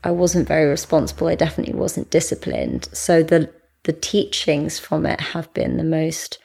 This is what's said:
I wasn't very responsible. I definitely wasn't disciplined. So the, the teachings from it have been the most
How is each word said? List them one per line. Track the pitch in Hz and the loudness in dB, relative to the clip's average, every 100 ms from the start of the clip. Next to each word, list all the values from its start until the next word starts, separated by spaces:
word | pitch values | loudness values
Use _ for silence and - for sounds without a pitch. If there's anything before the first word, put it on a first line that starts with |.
I | 170 | -4
wasn't | 175 180 180 - | 2 2 2 2
very | 156 147 | 4 4
responsible. | 143 - 160 156 - 165 | 2 2 0 0 -2 0
I | |
definitely | 156 160 - - | 2 0 0 -4
wasn't | - 190 - - | -2 -2 -4 0
disciplined. | 160 - - - 64 62 64 - | 0 2 -6 -6 -4 -2 -4 -8
So | - - 170 | -8 2 4
the, | 160 165 156 - _ _ | 6 4 2 -6 _ _
the | - | -4
teachings | 160 - 202 196 - - 147 156 - | -4 -2 0 0 -2 0 0 -2 -6
from | - 160 151 | -4 -2 0
it | - | -2
have | - 165 147 | -4 -6 -8
been | - - - | -4 -2 0
the | |
most | 160 160 160 156 - - | 0 0 0 -4 -10 -14